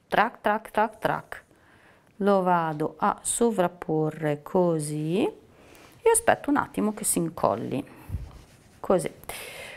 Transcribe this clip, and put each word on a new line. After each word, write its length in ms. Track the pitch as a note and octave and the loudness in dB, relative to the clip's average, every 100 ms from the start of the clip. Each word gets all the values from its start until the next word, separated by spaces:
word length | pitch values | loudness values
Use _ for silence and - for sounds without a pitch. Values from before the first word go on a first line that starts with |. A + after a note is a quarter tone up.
| _ | _
trac, 320 | - A3+ - | 0 0 0
trac, 300 | G#3+ G#3+ - | -2 -2 -2
trac, 280 | - A3 - | 0 0 0
trac. 440 | C#3+ D3+ - - - _ _ _ _ _ _ - | -2 -2 -6 -18 -20 _ _ _ _ _ _ -2
Lo 200 | G3 G3 | 2 4
vado 540 | F3+ F3 D#3+ D3+ D#3 - | 4 2 0 -2 -6 -2
a 220 | G#3 - | -2 -2
sovrapporre 1200 | - - A#3 G3+ F3 F3 - D#3 D#3 D#3 D#3 D3 | -4 0 0 2 0 -2 -2 0 0 -2 -2 -2
così 840 | - F#3+ F3 D#3+ D3+ D3+ D#3 F#3+ | 0 2 2 0 -2 -4 -2 0
e 840 | F#4+ - - - - - - - A4+ | -2 -4 -18 -20 -20 -20 -20 -2 2
aspetto 380 | A4+ - - - | 4 4 2 2
un 80 | C#4+ | 0
attimo 360 | - - G#3 | 0 -2 -2
che 100 | G#3 | -2
si 160 | G3+ F#3 | -2 -2
incolli, 680 | E3 - - G2+ B2 B2+ - - - - - - - - - - | -2 0 0 0 -2 -6 -8 -16 -12 -10 -10 -18 -20 -20 -20 -6
così. 320 | - F#3 - - - - - - - | 0 2 0 -8 -14 -14 -14 -14 -16